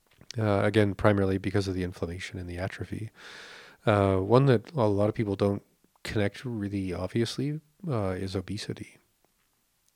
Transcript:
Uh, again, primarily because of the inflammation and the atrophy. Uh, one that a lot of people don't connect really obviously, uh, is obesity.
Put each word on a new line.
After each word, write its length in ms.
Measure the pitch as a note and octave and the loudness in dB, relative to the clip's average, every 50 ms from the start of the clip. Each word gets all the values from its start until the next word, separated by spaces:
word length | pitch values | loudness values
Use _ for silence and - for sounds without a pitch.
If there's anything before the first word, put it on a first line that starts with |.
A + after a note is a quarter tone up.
| _ _ _ - - - - A2+ | _ _ _ -20 -16 -10 -4 -2
Uh, 220 | A2 G#2 G2+ G2+ | 0 2 2 4
again, 320 | G#2+ G#2 G2+ A2 G#2 G2+ F#2+ | 2 4 4 4 4 4 2
primarily 420 | - - G#2+ G#2 G2 G2 F#2+ F#2+ G2 | 2 4 4 4 4 2 2 0 0
because 280 | G2 G2 - G2+ F#2 G2 | -2 0 -2 0 0 0
of 60 | F2+ | -2
the 80 | F#2 | -2
inflammation 560 | F#2 F2 F2 - F#2 E2+ F2 F#2 - - - F#2 | -4 -4 -4 -6 -6 -6 -6 -8 -10 -10 -10 -10
and 100 | F2+ F2 | -10 -8
the 100 | F2 F2 | -8 -6
atrophy. 520 | F#2 G2 - - - - G2 G2 A2 A2+ _ - - - - - - - - - - - - _ - | -6 -6 -6 -8 -10 -10 -8 -10 -10 -12 _ -16 -20 -20 -18 -18 -18 -18 -20 -20 -20 -20 -12 _ 0
Uh, 300 | A#2+ G#2 G2+ G2 G2 F#2+ | 2 4 4 4 4 4
one 300 | F#2+ F#2+ G#2 A#2 C3 C#3 | 2 4 6 6 6 8
that 240 | C#3 A#2+ G#2 - - E3+ | 6 4 4 2 -2 -2
a 120 | C#3 A2 | 0 2
lot 220 | G#2+ G2+ G2 G#2 G#2+ | 2 4 2 2 0
of 60 | - | 0
people 220 | - A2 G2+ G2 | -2 -2 -2 0
don't 260 | - G#2 G2+ G2 - _ _ _ _ _ _ _ _ | 0 2 0 0 -2 _ _ _ _ _ _ _ _
connect 420 | - - - A2 G2+ G2+ - - - | -10 -4 -2 0 0 -2 -2 -6 -10
really 500 | B2 A#2 G#2+ G2+ G2 G2+ G2 F#2+ F#2 F2 | -8 -6 -6 -6 -4 -4 -4 -4 -4 -4
obviously, 640 | F2 F#2 F#2 - A#2 A#2 - - - C3+ D3 D3+ D#3 - _ _ _ - E3 | -4 -4 -2 0 0 -2 -2 -2 -4 -4 -4 -6 -8 -10 _ _ _ -8 -4
uh, 220 | B2+ A2 G2+ F#2+ F#2 F#2 | -4 -2 -2 -2 -2 -4
is 160 | F#2+ F#2 F#2+ | -4 -4 -4
obesity. 640 | F#2+ F2+ - G2 G#2 - - G#2+ - - - - _ _ _ _ _ _ _ _ _ _ _ _ _ _ _ _ _ _ _ - | -6 -6 -6 -8 -8 -8 -10 -10 -10 -12 -18 -18 _ _ _ _ _ _ _ _ _ _ _ _ _ _ _ _ _ _ _ -20